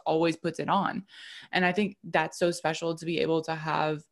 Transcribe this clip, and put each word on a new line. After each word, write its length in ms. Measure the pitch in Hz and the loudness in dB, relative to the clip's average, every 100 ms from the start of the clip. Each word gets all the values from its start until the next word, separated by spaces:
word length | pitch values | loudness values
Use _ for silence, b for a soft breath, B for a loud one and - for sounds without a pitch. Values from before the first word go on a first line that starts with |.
always 320 | - 160 165 160 | 0 4 4 2
puts 240 | 170 160 | -4 -4
it 80 | 147 | 0
on. 380 | - - - - B B B B | 2 2 -4 -8 B B B B
And 120 | 180 | 0
I 80 | 180 | 2
think 240 | 180 208 - | 2 0 -2
that's 340 | 170 165 160 - | -2 0 0 2
so 120 | 175 | 0
special 440 | 170 156 160 170 165 | 2 -2 -2 -4 -4
to 100 | 165 | -4
be 120 | 165 | 0
able 220 | 156 165 | 2 0
to 120 | 160 | 0
have 500 | 160 156 156 156 151 - | -4 -2 0 0 -2 -8